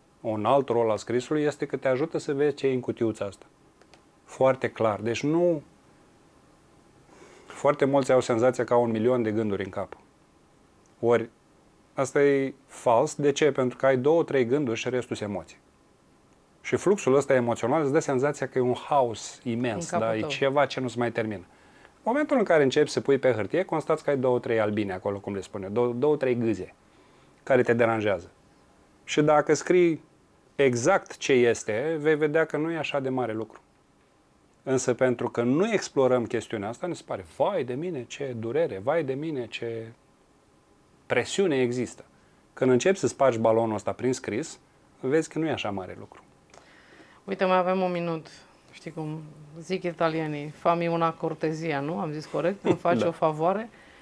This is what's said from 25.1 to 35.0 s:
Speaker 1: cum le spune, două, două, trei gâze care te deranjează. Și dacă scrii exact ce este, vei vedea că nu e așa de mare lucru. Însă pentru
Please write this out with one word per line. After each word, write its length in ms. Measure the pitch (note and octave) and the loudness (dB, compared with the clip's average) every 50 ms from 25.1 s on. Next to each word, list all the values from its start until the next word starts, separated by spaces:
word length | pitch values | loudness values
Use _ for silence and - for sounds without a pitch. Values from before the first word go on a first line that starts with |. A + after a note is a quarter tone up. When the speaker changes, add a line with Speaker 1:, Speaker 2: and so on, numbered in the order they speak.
| G2+ G2 | -6 -6
Speaker 1:
cum 160 | - G#2 G2+ | -6 -8 -8
le 60 | F#2+ | -8
spune, 280 | F#2 - - G2 F#2+ F#2+ | -8 -10 -12 -10 -10 -4
două, 240 | G#2 A#2+ B2 B2 | 0 0 0 0
două, 240 | A#2+ B2 C#3 D3+ D3+ | 0 0 2 0 2
trei 200 | D3 C#3 B2+ A#2+ A#2+ | 2 2 0 0 0
gâze 360 | A2+ A2+ G#2 F#2 F2+ - - _ _ _ _ _ _ _ _ _ _ _ _ _ | 0 -2 -2 -2 -6 -14 -14 _ _ _ _ _ _ _ _ _ _ _ _ _
care 200 | - - C3+ B2+ | 0 2 4 4
te 100 | A2+ - | 4 4
deranjează. 580 | A#2 A#2 A#2 A2+ A2+ A2 G#2 G#2 F#2+ F2 F2+ - _ _ _ _ _ _ _ _ _ _ _ _ _ _ - | 4 4 4 2 2 0 0 0 -2 -2 -4 -14 _ _ _ _ _ _ _ _ _ _ _ _ _ _ -12
Și 180 | - - - | -4 0 2
dacă 320 | D3+ D#3 D3+ D3 D3 - D3+ | 4 6 4 4 4 2 0
scrii 480 | C#3+ - - F3+ F3+ F3 E3+ D#3 D3 - _ _ _ _ _ _ _ _ _ - | 0 2 2 4 4 4 4 2 -2 -8 _ _ _ _ _ _ _ _ _ 0
exact 640 | - C#3 C3+ B2 A#2 A#2+ E3+ G3 - - - - | 2 2 4 4 2 2 2 2 2 0 -4 -14
ce 160 | - - - | -10 0 2
este, 640 | C3+ B2 A#2+ A#2 A2 - - - G#2 A2+ C#3+ D#3+ E3 D3+ | 4 4 4 4 2 0 -2 -4 -4 -4 -2 -4 -4 -2
vei 160 | D3 D#3 D#3 | 0 0 2
vedea 280 | D3 D#3 D3+ D3+ E3 D#3+ | 2 0 0 2 0 0
că 120 | D#3 - | 0 -2
nu 140 | D3 D#3 E3 | -4 -4 -4
e 60 | E3+ | -4
așa 240 | D#3+ C#3+ - - C#3+ | -6 -6 -4 -4 -4
de 80 | C3 C3 | -2 -2
mare 240 | C3 C3 A#2+ A2 | -2 -2 -2 -4
lucru. 280 | G#2+ A2 A2 - - - _ _ _ _ _ _ _ _ _ _ _ _ _ _ _ _ _ _ _ _ | -4 -6 -8 -8 -12 -20 _ _ _ _ _ _ _ _ _ _ _ _ _ _ _ _ _ _ _ _
Însă 320 | - C#3 C3 B2 - C3 A#2+ | -4 -2 -2 0 2 0 2
pentru 340 | - | 2